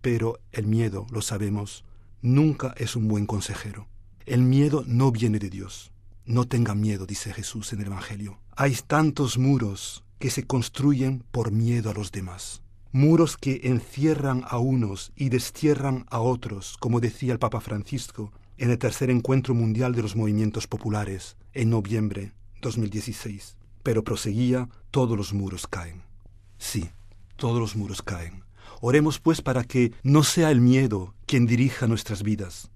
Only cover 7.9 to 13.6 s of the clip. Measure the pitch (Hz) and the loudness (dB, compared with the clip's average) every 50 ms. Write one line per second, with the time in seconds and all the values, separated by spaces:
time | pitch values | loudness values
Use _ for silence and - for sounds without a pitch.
7.9 | 98 95 98 - 107 101 104 101 98 - - - - - 131 139 127 - - - | -8 -10 -10 -10 -10 -10 -10 -12 -12 -16 -20 -18 -4 0 0 0 0 -2 -4 0
8.9 | 147 147 156 156 143 - 143 120 - 123 127 135 139 135 117 104 98 95 - - | 2 4 4 2 2 2 -2 0 2 2 4 4 4 4 2 -2 -4 -8 -10 -12
9.9 | - - - - - - - 127 - 147 123 - 139 127 117 - - - 135 143 | -14 -16 -20 -20 -14 -6 -4 -4 -4 -4 -4 -2 0 0 0 -2 -4 2 2 4
10.9 | 147 131 131 131 135 127 117 - - 123 110 110 104 113 113 117 120 117 107 107 | 4 4 2 0 -2 -4 -8 -6 -4 -2 -2 0 2 2 2 2 2 0 0 -2
11.9 | 104 107 104 90 - 101 92 90 87 90 - - - - - - - - - - | -4 -4 -6 -6 -8 -10 -10 -10 -12 -12 -12 -14 -14 -16 -18 -20 -20 -20 -18 -4
12.9 | - 131 143 151 165 160 170 156 - - - 139 131 - | 2 4 6 6 8 6 6 2 0 -4 -4 -4 -4 -2